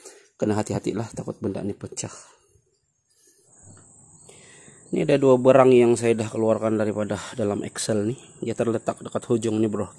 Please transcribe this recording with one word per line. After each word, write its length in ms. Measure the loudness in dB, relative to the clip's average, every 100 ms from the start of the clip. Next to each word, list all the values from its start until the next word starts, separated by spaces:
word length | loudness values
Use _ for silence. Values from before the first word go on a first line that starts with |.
| -20 -20 _ -6
kena 160 | -4 -2
hati-hatilah, 560 | -4 -6 -6 -6 -8
takut 240 | -10 -12 -8
benda 240 | -8 -6
ni 160 | -8 -10
pecah. 360 | -12 -12 -12 -14 -20 _ _ _ _ _ _ _ _ _ _ _ _ _ -20 -20 -20 -20 _ _ -20 -20 -20 -20 -20 -20 -6
Ini 160 | -2
ada 160 | 2 4
dua 160 | 6 6
berang 400 | 6 6 8 8
yang 240 | 6 4
saya 160 | 2 0
dah 160 | -2
keluarkan 480 | -2 0 0 0 -2
daripada 400 | -2 -4 -4 -6 -8 -4
dalam 240 | -4 -4
axle 480 | -6 -8 -4 -2 -2
ni. 80 | -6 -12 -12
Dia 160 | -8 -4
terletak 480 | -2 -2 -4 -8
dekat 200 | -8 -8 -2
hujung 320 | -2 0 0
ni 80 | -2
bro, 240 | -2 -8